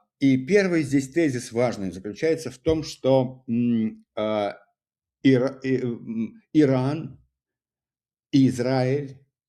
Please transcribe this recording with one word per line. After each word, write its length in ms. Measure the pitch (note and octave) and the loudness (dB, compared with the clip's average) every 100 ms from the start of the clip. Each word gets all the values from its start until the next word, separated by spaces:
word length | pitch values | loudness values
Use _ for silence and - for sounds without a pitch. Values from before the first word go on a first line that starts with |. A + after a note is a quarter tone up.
| _ - | _ 0
и 180 | C3+ C3 | 2 2
первый 460 | C3 G3+ F#3+ E3 | 2 2 2 0
здесь 260 | C#3+ C#3 C3 | 0 -2 0
тезис 400 | E3+ D#3 A#2+ - | 0 0 -2 -6
важный 400 | A2+ B2 G#2+ F#2+ | -2 -2 -2 -8
заключается 600 | F#2 G#2 G2+ D#3+ D#3+ B2 | -8 -12 -4 -2 -2 -6
в 60 | - | -6
том, 240 | D#3+ D#3+ | -2 -2
что, 600 | D#3 - C3 C3+ B2+ - - | -4 -4 2 2 2 -6 -4
м, 580 | A#2 A#2+ A2+ A2 A2 _ - | -2 0 0 -2 -6 _ -6
а, 420 | G#2+ G#2+ G2+ - _ _ _ _ _ _ | -4 -2 -4 -6 _ _ _ _ _ _
Ира-, 360 | C3+ B2+ C3+ - | 4 4 2 -4
и, 140 | C3 B2+ | -4 -2
м, 600 | B2 A#2 A2+ A2+ G#2+ - _ | -4 -8 -8 -6 -6 -10 _
Иран 680 | D#3 C3+ C3 C3 D#3+ D3+ - _ _ _ _ _ _ _ _ _ _ - | 2 4 2 -2 -4 -10 -16 _ _ _ _ _ _ _ _ _ _ 0
и 140 | C#3 C3 | 4 4
Израиль 680 | B2 B2 C3+ B2+ D3 C3+ - _ _ | 2 0 0 0 -2 -6 -16 _ _